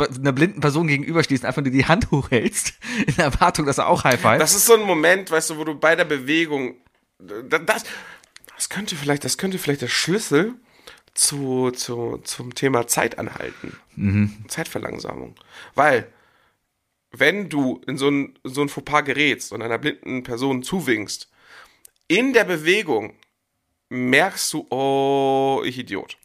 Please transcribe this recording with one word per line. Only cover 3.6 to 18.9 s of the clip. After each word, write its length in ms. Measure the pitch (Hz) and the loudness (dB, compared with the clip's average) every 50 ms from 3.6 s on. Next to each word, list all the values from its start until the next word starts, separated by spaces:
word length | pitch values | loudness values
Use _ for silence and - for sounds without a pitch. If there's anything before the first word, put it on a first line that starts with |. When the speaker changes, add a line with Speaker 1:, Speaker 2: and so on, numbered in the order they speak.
| 151 | -2
Speaker 1:
dass 120 | 139 135 - | 0 0 0
er 80 | 113 | 2
auch 160 | - 170 147 | 2 2 2
High 180 | - 143 123 - | 4 2 2 4
Five. 200 | - 110 113 147 | 4 4 4 4
Speaker 2:
Das 140 | 156 151 - | 4 2 4
ist 120 | 202 - | 2 8
so 80 | 226 233 | 8 8
ein 80 | 220 | 6
Moment, 480 | 214 196 175 156 151 170 185 196 185 156 | 6 2 2 4 4 4 4 4 2 0
weißt 200 | 160 160 160 - | 0 0 0 -2
du, 60 | 165 | -6
wo 80 | 151 156 | -6 -6
du 100 | 160 151 | -6 -4
bei 180 | - - 156 165 | 2 4 4 4
der 100 | 170 170 | 4 2
Bewegung, 680 | 156 151 135 127 135 156 165 165 156 147 139 131 120 - - _ _ _ _ _ _ _ _ | 0 0 -4 0 0 0 0 0 0 -2 -4 -4 -6 -8 -12 _ _ _ _ _ _ _ _
da-, 400 | 92 87 101 110 127 123 151 165 | -18 -14 -14 -14 -4 -2 -2 -2
das, 240 | 165 190 - - - - - - - - - - - _ _ - - - - | 0 -2 -2 -2 -4 -10 -14 -16 -16 -18 -20 -20 -20 _ _ -20 -20 -20 -10
das 120 | - - - | -10 -8 -8
könnte 280 | - 185 214 - 180 | -6 -8 -8 -8 -8
vielleicht, 260 | 147 139 143 143 143 - | -4 -2 0 0 0 -2
das 140 | 127 - - | -4 -4 -2
könnte 200 | 190 190 185 175 | -2 -4 -4 -2
vielleicht 240 | - 147 143 143 | -2 -4 -2 -2
der 60 | 127 117 | -4 -4
Schlüssel 680 | - - - 156 180 220 214 - 147 147 185 226 254 - _ _ _ _ _ - - - _ _ _ | -2 -2 0 0 0 0 0 2 2 2 2 0 -4 -10 _ _ _ _ _ -20 -20 -20 _ _ _
zu, 560 | - - - 151 143 139 131 127 127 127 127 | -2 -2 0 0 -4 -4 -2 0 0 0 -2
zu, 480 | 123 - - - 120 120 117 117 123 123 - | -2 -4 -8 -8 -6 -6 -6 -6 -8 -8 -10
zum 280 | - - - 123 123 - | -12 -12 -10 -12 -12 -6
Thema 320 | - 143 135 135 120 120 - | -2 0 2 2 0 0 0
Zeit 320 | - - - 226 - - | 0 0 0 0 -2 -6
anhalten. 560 | 123 - - - - 64 - - - - - - _ _ _ | -10 -10 -10 -10 -12 -12 -12 -12 -16 -16 -16 -18 _ _ _
Speaker 1:
Mhm. 500 | - 98 101 98 104 107 101 104 - - - | -2 0 2 4 4 2 2 -2 -8 -14 -12
Speaker 2:
Zeitverlangsamung. 880 | - 160 165 - - - - - - - - - - 65 64 62 - _ _ _ - - - - _ | -8 -8 -8 -8 -8 -8 -8 -8 -10 -8 -10 -10 -10 -10 -14 -14 -16 _ _ _ -20 -20 -20 -6 _
Weil, 320 | 131 143 151 131 113 - - _ _ _ _ _ _ _ _ _ _ _ _ _ _ _ _ _ _ _ _ - 117 | 4 4 4 4 4 0 -4 _ _ _ _ _ _ _ _ _ _ _ _ _ _ _ _ _ _ _ _ -2 2
wenn 300 | 131 151 180 208 202 147 | 2 2 2 0 -4 -4
du 320 | 151 143 135 127 123 - - | -2 0 0 0 -2 -4 -6
in 100 | - 131 | -8 -4
so 120 | 123 135 143 | 0 2 2
ein, 280 | 143 143 135 - - _ _ | 2 2 -2 -4 -10 _ _
so 160 | 131 127 139 | -8 -4 -2
ein 80 | 147 139 | -2 -2
Fauxpas 360 | - 147 - - | -4 -8 -6 0